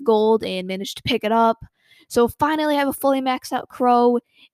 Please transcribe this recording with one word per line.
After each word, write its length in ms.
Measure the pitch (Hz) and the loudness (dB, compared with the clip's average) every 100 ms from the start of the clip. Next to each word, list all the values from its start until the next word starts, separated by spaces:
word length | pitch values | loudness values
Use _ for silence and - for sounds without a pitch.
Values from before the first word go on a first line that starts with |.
gold 400 | 277 214 220 220 | 0 2 4 2
and 240 | 190 185 185 | -2 -6 -6
managed 300 | 190 196 - | -8 -10 -8
to 60 | |
pick 200 | - 233 | -4 -2
it 80 | 214 | 0
up. 340 | 226 226 226 - _ _ _ - | 2 2 0 -8 _ _ _ -4
So 180 | 240 240 | 0 0
finally, 480 | - 294 311 302 285 | 0 -2 0 0 0
I 40 | |
have 100 | 277 | -2
a 40 | |
fully 280 | - 277 269 | -2 -2 0
maxed 320 | 262 254 - | -2 -6 -6
out 160 | - - | -8 -8
Crow. 500 | - 247 240 240 240 - _ _ | -2 2 4 4 0 -4 _ _